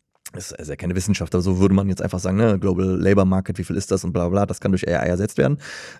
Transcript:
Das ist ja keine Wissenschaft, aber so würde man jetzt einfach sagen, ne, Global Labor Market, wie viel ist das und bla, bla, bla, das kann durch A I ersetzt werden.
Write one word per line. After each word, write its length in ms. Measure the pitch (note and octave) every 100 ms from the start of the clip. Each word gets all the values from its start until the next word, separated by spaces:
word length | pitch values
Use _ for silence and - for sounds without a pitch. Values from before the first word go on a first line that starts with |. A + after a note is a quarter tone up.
| _ _ -
Das 180 | - F2+
ist 160 | - D2+
ja 80 | C#2+
keine 200 | F2 F2+
Wissenschaft, 380 | F#2 G2+ E2
aber 80 | F2+
so 160 | F2+ F#2
würde 160 | F#2+
man 160 | F#2+ G2
jetzt 140 | F#2
einfach 160 | - F2+
sagen, 180 | F#2 F#2+
ne, 220 | A2+ G2
Global 260 | G2 F2+ F#2+
Labor 400 | F#2 F2+ G2+ F#2+
Market, 320 | F#2+ F#2 -
wie 60 |
viel 120 | F#2 F#2
ist 140 | -
das 140 | G2
und 100 | F#2
bla, 120 | F2+ F2
bla, 160 | F#2+
bla, 40 | G2+
das 140 | F2+
kann 120 | G2+
durch 160 | F#2 -
A 40 |
I 180 | D#2+ -
ersetzt 300 | F2+ G#2 -
werden. 180 | C3+ C#3+ - - - -